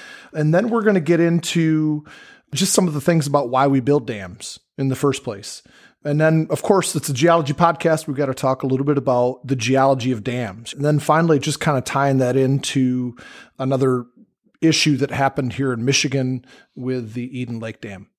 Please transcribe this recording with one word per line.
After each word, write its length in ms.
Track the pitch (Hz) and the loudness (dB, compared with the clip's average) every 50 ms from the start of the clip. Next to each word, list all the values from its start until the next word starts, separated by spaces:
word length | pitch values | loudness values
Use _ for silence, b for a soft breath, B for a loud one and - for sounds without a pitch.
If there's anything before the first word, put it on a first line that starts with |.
| B B B B B B | B B B B B B
And 220 | B 156 151 151 160 | B -2 0 2 2
then 160 | 175 220 240 | 2 2 0
we're 140 | 226 233 208 | 0 0 2
gonna 180 | 220 202 185 | 2 2 2
get 180 | 151 139 170 160 | 2 2 2 4
into 840 | 170 170 170 170 - - - 175 165 160 156 156 156 156 151 151 151 B B B B B B B B B - | 4 2 2 0 0 0 0 0 2 2 2 2 2 0 -2 -2 -6 B B B B B B B B B -4
just 200 | 131 190 185 - | -2 -2 0 2
some 140 | - 185 175 | 2 2 0
of 60 | 147 | 0
the 80 | 147 | -2
things 240 | - - 170 165 143 | 0 2 2 2 2
about 240 | 143 139 143 139 120 | 2 0 0 0 0
why 160 | 123 127 139 | 0 2 2
we 140 | 143 139 135 | 4 4 2
build 260 | 120 131 147 151 120 | 2 2 2 0 0
dams 540 | 110 117 104 95 92 90 - - - - - _ _ _ - | -2 -8 -8 -8 -12 -14 -14 -16 -16 -16 -18 _ _ _ -2
in 100 | 139 135 | -2 -2
the 80 | 131 | 0
first 280 | - - 143 131 - - | 2 2 0 0 0 -4
place. 400 | 123 104 98 107 - - - b b b b b b b b - | -10 -10 -10 -12 -14 -16 -16 b b b b b b b b -6
And 160 | 147 147 151 | -2 0 2
then, 240 | 156 160 160 160 160 160 | 4 4 4 4 2 0
of 100 | - - | -2 -2
course, 340 | - - 202 190 170 - - | 2 2 4 4 2 0 -4
it's 140 | 143 - - | -4 -4 -4
a 40 | 143 | -2
geology 380 | 117 147 170 165 170 156 131 | 2 4 4 4 4 2 0
podcast. 540 | 147 - 175 170 165 - - 165 160 156 - | -2 2 2 2 2 2 0 0 0 0 -2
We've 100 | - 139 | -6 -4
gotta 200 | 131 147 135 127 | -4 -2 -4 -4
talk 260 | - - 131 131 131 | -2 0 -2 0 0
a 60 | - 131 | 0 -2
little 180 | 131 131 139 | 0 0 0
bit 100 | 143 147 139 | 0 0 0
about 400 | 120 135 123 123 123 123 131 - - | 2 0 2 2 2 0 -2 -4 -6
the 120 | 120 135 | -6 -4
geology 560 | 131 110 120 131 131 131 135 139 127 113 131 | -2 0 0 2 4 4 4 2 2 0 -2
of 120 | 127 110 101 | -4 -4 -4
dams. 480 | 127 123 123 123 101 92 113 117 - | -6 -4 -4 -6 -8 -8 -12 -16 -14
And 140 | - - 143 | -8 -4 0
then 140 | 147 151 147 | 2 2 2
finally, 400 | 131 - 151 160 165 165 156 139 | 2 2 2 4 4 4 2 2
just 200 | - 156 143 - | 2 -2 -4 -2
kinda 220 | - 165 147 131 | -2 0 0 -2
tying 380 | 120 - - 143 139 139 135 135 | -2 -2 -2 0 2 2 2 2
that 160 | 131 123 123 | 2 2 2
into 800 | 135 135 131 139 139 135 - - 143 131 127 127 127 123 123 120 B B B B B B B B - | 2 2 2 2 0 -2 -2 0 0 0 0 0 -2 -4 -6 -8 B B B B B B B B -8
another 480 | 135 131 135 131 135 131 127 123 120 _ _ _ - _ _ _ _ _ _ - | -4 -2 0 0 2 2 0 0 -2 _ _ _ -20 _ _ _ _ _ _ 0
issue 360 | - 160 151 - - 156 147 123 | 2 2 2 4 2 2 2 2
that 120 | 139 - | 0 -2
happened 440 | - - 139 135 - - 139 123 104 | -2 0 0 0 0 -2 -4 -4 -4
here 200 | - 139 135 123 | -4 -2 -2 -2
in 100 | 117 113 | -2 0
Michigan 640 | 131 135 - - 143 127 139 131 127 131 127 123 B B B B B - | 0 0 0 0 0 -2 -2 -2 -2 -4 -6 -8 B B B B B -16
with 380 | - 123 127 131 127 117 107 110 | -10 -6 -6 -6 -6 -6 -8 -8
the 220 | 123 120 127 - | -10 -10 -8 -8
Eden 240 | 123 123 113 120 113 | -8 -8 -8 -8 -8
Lake 220 | 113 113 110 - | -8 -10 -12 -12
Dam. 260 | - 110 98 92 98 _ _ | -14 -14 -14 -14 -18 _ _